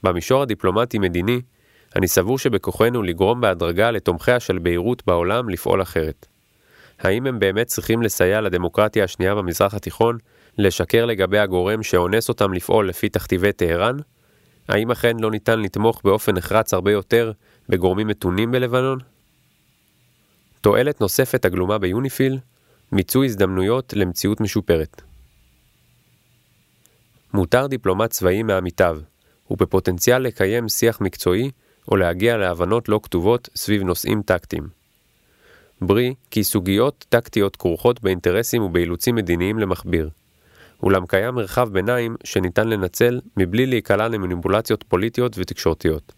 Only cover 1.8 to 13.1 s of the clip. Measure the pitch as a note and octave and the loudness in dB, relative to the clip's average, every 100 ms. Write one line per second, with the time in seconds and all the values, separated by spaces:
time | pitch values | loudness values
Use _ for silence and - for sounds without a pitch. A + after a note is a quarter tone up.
1.8 | _ - F#2 - F#2 C3 C#3 G#2 - - | _ -2 0 2 0 0 0 -2 -4 0
2.8 | A2+ B2 G2 E2+ F#2+ A#2+ A2+ F2+ E2+ F2 | 0 2 -2 0 2 2 0 0 -2 0
3.8 | A2+ A2+ - E2+ - B2 - F#2 F2 F2 | 0 0 -2 -2 0 0 0 -2 0 0
4.8 | F#2 B2 - F2 F2 A2 A#2+ F2+ - F#2+ | -2 -4 0 0 2 -2 -4 -6 0 0
5.8 | F#2 - D#2 - - _ _ _ _ _ | 0 -2 -4 -6 -16 _ _ _ _ _
6.8 | - _ F#2+ G2+ C3+ B2 G2 G2 A#2+ - | -20 _ -2 0 -2 0 0 0 -2 -4
7.8 | - A2+ A#2 - F#2 G#2 G#2+ F2 F2 - | -2 0 0 2 2 2 0 -2 -2 0
8.8 | G#2+ G#2+ F#2+ - F#2 G2+ F#2 E2+ G2 G#2 | 0 2 -2 0 -2 0 -4 0 0 0
9.8 | - - A#2 A#2 _ _ _ - G2+ F2 | -8 0 0 0 _ _ _ 0 2 2
10.8 | F2 A#2 A#2 A2 F#2 G2+ G#2 F#2 F2+ A2 | 2 2 2 0 0 2 2 2 0 -2
11.8 | G#2+ F#2+ F2 G#2+ - A#2 G2+ F#2 - A2 | 0 2 2 0 -2 0 0 0 0 0
12.8 | G2+ F2 G#2 | 2 -2 -4